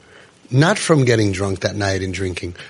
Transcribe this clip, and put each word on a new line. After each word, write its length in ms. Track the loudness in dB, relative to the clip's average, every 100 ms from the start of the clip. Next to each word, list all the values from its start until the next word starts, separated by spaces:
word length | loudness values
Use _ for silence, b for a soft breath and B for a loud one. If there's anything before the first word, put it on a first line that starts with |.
| b b b b -2
not 300 | 2 4 2
from 260 | 2 2 4
getting 260 | 4 2
drunk 280 | 0 -4 -2
that 160 | -4 -2
night 260 | -2 -2
and 120 | -4
drinking, 420 | -6 -6 -6 -10 -12 B